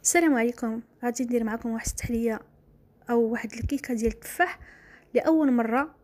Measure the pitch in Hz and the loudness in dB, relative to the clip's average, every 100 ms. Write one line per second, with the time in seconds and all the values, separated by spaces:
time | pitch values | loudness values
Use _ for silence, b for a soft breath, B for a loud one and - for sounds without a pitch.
0 | - 349 330 254 233 240 226 226 - _ | 2 4 4 4 2 -2 -6 -6 -10 _
1 | 240 233 240 240 220 226 233 226 - - | -6 -4 -2 -2 -2 -4 -6 -6 -6 -8
2 | - 233 233 214 - _ _ _ _ _ | -6 -2 -2 -4 -10 _ _ _ _ _
3 | - 233 226 233 220 226 - 277 - 233 | 0 2 2 0 -6 -6 -4 -4 -4 -2
4 | 226 220 - - 359 - B B B B | -2 -4 -14 -2 -2 -2 B B B B
5 | B - - 320 285 240 226 240 311 - | B 0 4 4 4 4 2 0 -2 -8